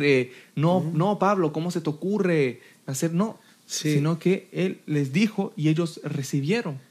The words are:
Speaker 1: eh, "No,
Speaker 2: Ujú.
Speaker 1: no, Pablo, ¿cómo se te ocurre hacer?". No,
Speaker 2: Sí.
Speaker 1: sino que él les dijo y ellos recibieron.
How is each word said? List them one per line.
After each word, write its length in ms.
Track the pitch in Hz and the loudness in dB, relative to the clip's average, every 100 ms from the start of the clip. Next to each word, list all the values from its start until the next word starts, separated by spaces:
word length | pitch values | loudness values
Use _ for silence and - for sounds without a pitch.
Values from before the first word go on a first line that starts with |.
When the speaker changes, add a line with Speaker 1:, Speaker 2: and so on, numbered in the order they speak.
Speaker 1:
eh, 280 | 143 135 123 - - - | 4 4 2 -6 -12 0
"No, 220 | 156 185 | 2 2
Speaker 2:
Ujú. 140 | 160 170 | 2 0
Speaker 1:
no, 220 | 185 208 | 0 2
Pablo, 320 | 190 202 160 | 2 2 0
¿cómo 200 | 156 170 | -2 -4
se 100 | 175 | -4
te 80 | 165 | -4
ocurre 720 | 151 180 208 185 160 135 117 - - - | -4 -2 0 2 2 2 -2 -14 -16 -10
hacer?". 280 | 135 165 | -4 -2
No, 260 | 170 220 - _ _ - | 0 -2 -4 _ _ -12
Speaker 2:
Sí. 280 | - 156 147 | -6 0 0
Speaker 1:
sino 240 | 147 165 | 2 0
que 280 | 175 190 - | 0 0 -2
él 260 | 160 185 - - | -4 -4 -4 -4
les 260 | 151 139 | -2 0
dijo 400 | 139 214 208 196 - | 2 0 0 -6 0
y 100 | 151 | 0
ellos 300 | 156 170 - | 2 0 -4
recibieron. 760 | - 143 135 147 139 226 202 135 - | -8 -6 -4 -2 0 -2 -2 -8 -14